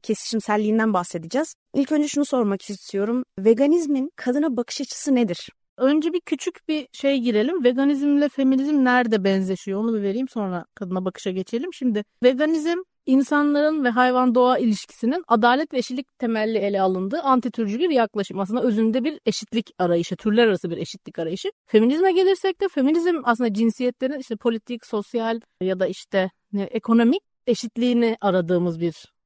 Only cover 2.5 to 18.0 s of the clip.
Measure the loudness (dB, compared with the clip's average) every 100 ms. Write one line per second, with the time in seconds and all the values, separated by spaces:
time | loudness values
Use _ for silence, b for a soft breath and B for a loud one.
2.5 | -2 -6 -12 -8 -4 -2 -4 -6 0 2
3.5 | 4 4 2 2 -2 -4 -6 -4 0 0
4.5 | -2 -6 -8 -10 -6 0 2 2 -2 -12
5.5 | _ _ 0 2 2 0 -4 -4 -6 -6
6.5 | -8 -6 -6 -6 -4 0 0 2 2 0
7.5 | 2 2 2 2 2 2 2 2 2 2
8.5 | 2 2 2 4 2 2 2 2 0 0
9.5 | -4 -4 -4 -2 -2 -2 -2 -4 -4 -4
10.5 | -6 -10 -12 -6 -4 -4 -6 -6 -6 -4
11.5 | -6 -6 -4 -2 -2 -6 2 2 4 2
12.5 | 0 0 -4 -6 _ 2 2 4 2 2
13.5 | 2 2 2 0 2 2 4 2 4 4
14.5 | 2 0 -2 -6 -6 -2 -2 0 2 4
15.5 | 2 0 -4 -4 -6 -10 -6 -4 -2 0
16.5 | 0 0 0 0 0 -2 -2 2 2 2
17.5 | -4 -4 -2 2 2